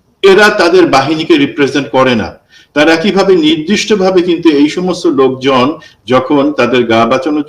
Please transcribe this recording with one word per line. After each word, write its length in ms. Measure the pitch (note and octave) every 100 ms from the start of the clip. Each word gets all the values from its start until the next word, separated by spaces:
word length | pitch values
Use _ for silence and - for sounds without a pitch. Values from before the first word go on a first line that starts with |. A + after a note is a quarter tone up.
| _ -
এরা 280 | G3 F#3 G#3
তাদের 360 | - E3+ F3+ D#3+
বাহিনীকে 520 | C3+ C3+ D#3+ D#3 D#3
রিপ্রেজেন্ট 520 | C3+ C#3+ C3+ C#3+ B2+
করে 260 | C3 C3 A#2
না। 280 | E2 - _ _ _
তারা 200 | D3 D#3
একইভাবে 420 | E3 G3+ F#3 F#3+ F3+
নির্দিষ্টভাবে 880 | D3+ D#3+ D3+ G#3 - G3+ F#3 F#3
কিন্তু 280 | F3 E3 E3
এই 200 | C#3+ D3
সমস্ত 380 | F3+ F3+ F3 F3
লোকজন 720 | C3+ C3 B2+ C3 C3 C3 - - _ -
যখন 460 | B2+ B2+ D3 D3
তাদের 320 | D3 A#2+ B2
গা 220 | A2+ A2+ A#2
বাঁচানোর 380 | C3 D#3 D3+